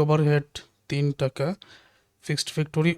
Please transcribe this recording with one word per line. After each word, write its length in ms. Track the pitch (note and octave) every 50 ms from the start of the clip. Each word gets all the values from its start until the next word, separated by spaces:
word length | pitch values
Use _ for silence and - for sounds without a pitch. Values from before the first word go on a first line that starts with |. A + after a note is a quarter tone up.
| D3+
ওভারহেড 440 | D3 D3+ D#3+ D3+ D3 D3 D3 D3 _ - - - _ _ _ _ -
তিন 160 | C#3+ C#3+ C#3+ C#3+ C#3 -
টাকা, 260 | C#3 C3 - - C#3 E3 G3 - - _ - - _ _ _ _ _ _ _ _ -
ফিক্সড 240 | - D3+ - - - -
ফ্যাক্টরি 360 | D#3+ D3+ - - D#3+ D#3 E3+ E3+